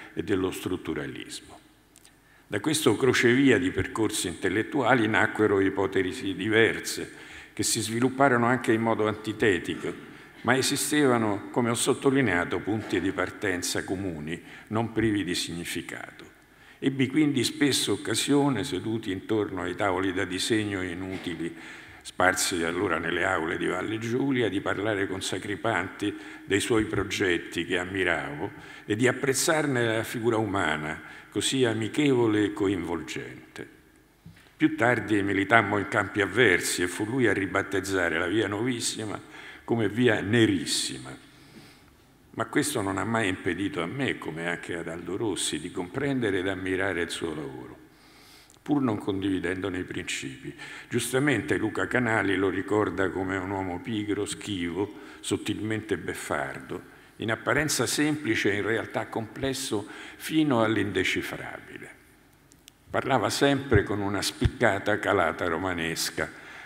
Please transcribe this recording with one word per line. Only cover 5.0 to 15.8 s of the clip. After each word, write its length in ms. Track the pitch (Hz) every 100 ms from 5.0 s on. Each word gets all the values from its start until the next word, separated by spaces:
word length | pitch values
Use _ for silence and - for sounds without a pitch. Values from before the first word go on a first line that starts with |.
| 110
nacquero 540 | 101 107 - 107 101
ipotesi 760 | 98 95 98 98 92 87 98
diverse, 760 | 90 104 107 107 80 - - 80 - - - -
che 100 | -
si 180 | 104 120
svilupparono 640 | 104 113 127 - 139 123 117
anche 260 | 127 123
in 80 | 110
modo 260 | 113 107 107
antitetico, 880 | 107 - 101 117 87 - - 82 - - - - -
ma 160 | 110 131
esistevano, 920 | 127 139 - 151 139 120 110 98 -
come 180 | - 117
ho 40 |
sottolineato, 840 | 120 - 123 139 135 117 87 82 92
punti 420 | 92 107 101 98
di 120 | 92
partenza 720 | 90 90 - 104 90 90 98
comuni, 580 | - 95 98 80 76 85 - - -
non 220 | 107 113
privi 320 | 110 110 101
di 140 | 87 82
significato. 880 | - 85 85 85